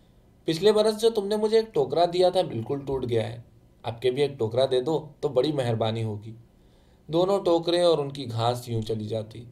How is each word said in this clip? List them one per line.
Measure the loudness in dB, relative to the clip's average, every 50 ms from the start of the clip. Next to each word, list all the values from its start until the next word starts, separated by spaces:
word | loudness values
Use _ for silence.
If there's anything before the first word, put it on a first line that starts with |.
| _ _ _ _ _ _ _ _ _
"پچھلے | -4 -2 2 4 4
برس | 4 4 4 2 2 2
جو | 2 2
تم | 2 0 0
نے | 0 0
مجھے | 0 2 2 2
ایک | 2 2 2 0
ٹوکرا | 0 0 2 2 2 2 4 4
دیا | 4 2 4
تھا | 4 2
بالکل | 0 0 -4 -6 -6 -4 -6 -6 -4
ٹوٹ | -4 -4 -4 -2 -2
گیا | -2 -2 -2 -4
ہے، | -8 -14 -16 -20 -20 _ _ _ _ _ -12
اب | -12 -8 -2
کے | -2 -2
بھی | 0 0
ایک | 0 -2 -2 -2
ٹوکرا | -4 -2 0 0 2 2
دے | 2 0
دو | 2 0 -2 -2 -4 -8 -6 _
تو | -4
بڑی | 0 2 2 2 2
مہربانی | 0 -2 -2 0 0 0 0 -2 -2 -2 -4
ہوگی۔" | -4 -6 -8 -10 -14 -18 -18 -20 _ _ _ _ _ _ _ _ _ _ _ _
دونوں | -2 0 2 2 2 2 2
ٹوکرے | 2 2 2 2 2 0 2 4
اور | 4 4 4
ان | 2 0 -4
کی | -8 -10 -10 -6
گھاس | -4 -2 0 0 0 -2 -4 -6
یوں | -4 -4
چلی | -2 -4 -4 -4 -4
جاتی۔ | -6 -6 -6 -8 -10 -14 -18 -18 -20